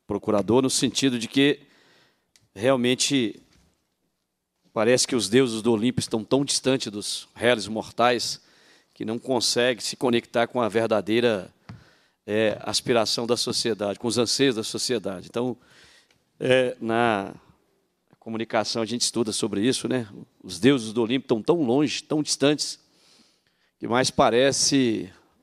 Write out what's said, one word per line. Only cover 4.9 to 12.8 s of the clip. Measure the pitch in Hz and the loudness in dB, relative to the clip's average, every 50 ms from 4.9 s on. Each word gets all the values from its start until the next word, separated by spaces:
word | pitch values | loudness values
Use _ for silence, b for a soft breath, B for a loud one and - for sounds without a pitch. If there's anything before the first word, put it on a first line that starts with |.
| 127 123 - | 4 2 2
que | - 139 | 0 0
os | 120 101 95 | -2 -2 2
deuses | 101 131 135 123 110 110 | 4 4 4 2 0 -2
do | 104 117 | 0 0
Olimpo | 117 107 107 123 123 - | 0 2 0 0 -2 -2
estão | - - - 113 107 | -4 -4 -4 -6 -2
tão | - 131 135 143 | 0 0 0 0
distantes | 135 - - - 131 131 127 - 117 | 0 -4 -2 0 0 -2 -2 -4 -6
dos | 101 104 98 - - - - - _ | -10 -10 -10 -8 -10 -10 -12 -16 _
réis | - 104 120 123 113 95 98 | -2 2 2 2 2 -2 -6
mortais | 110 110 95 104 - - 117 123 123 117 - - - - b b b b b b b b b b _ | -8 -8 -8 -10 -2 0 2 2 2 0 -2 -6 -8 -10 b b b b b b b b b b _
que | _ 110 | _ -8
não | 107 113 120 | -6 -6 -8
conseguem | - - 131 117 107 - - 123 120 127 127 101 - | -4 -2 -2 0 0 0 0 2 2 0 0 -2 -6
se | - - | -10 -8
conectar | - - 127 117 117 - - - 120 117 | -2 -2 0 0 0 -2 -2 -2 -2 -2
com | - - 123 120 | 0 0 -2 -2
a | 107 | 0
verdadeira, | 92 113 113 110 110 104 92 90 110 117 117 120 110 98 87 - - _ b b b b b b b b b b b b _ | 0 0 0 2 0 0 0 0 0 2 2 2 0 0 -4 -10 -16 _ b b b b b b b b b b b b _
é, | - 104 107 110 107 - - - | -4 -2 0 2 0 0 -2 -6
aspiração | 110 104 - | -6 -6 -4